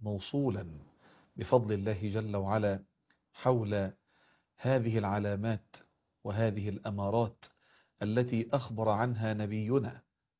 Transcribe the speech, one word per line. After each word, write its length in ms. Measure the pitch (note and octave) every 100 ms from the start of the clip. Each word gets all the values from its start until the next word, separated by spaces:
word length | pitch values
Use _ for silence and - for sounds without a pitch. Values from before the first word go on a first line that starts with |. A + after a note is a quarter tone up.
موصولاً 680 | G#2+ G2+ - C#3+ C3+ G2 F2 D2+ - _ - - _ -
بفضل 380 | - B2+ G#2+
الله 340 | G2+ G2+ G2 G#2
جل 280 | G#2+ G#2+ G2+
وعلا 480 | G2 G#2+ G#2 G2 - _ _ _ _
حول 580 | - C3 B2 G2+ G#2 F#2+ - _ _ _ _ _ -
هذه 400 | B2 C3 A2+ A2
العلامات 800 | G2+ G#2 G2+ G2+ A2+ A2 _ - - _ _ _
وهذه 460 | G#2 G2+ A2+ G#2 G2+
الأمارات 760 | G2 A2 G2+ G2 A2+ A2 - - _ _ _ _ -
التي 440 | G#2 A2+ B2 A#2 A#2
أخبر 360 | C#3 - A2+ A2
عنها 440 | G#2 B2 A2 A2+
نبينا 680 | G#2+ G#2+ A2 G#2+ C3+ - - _ _ _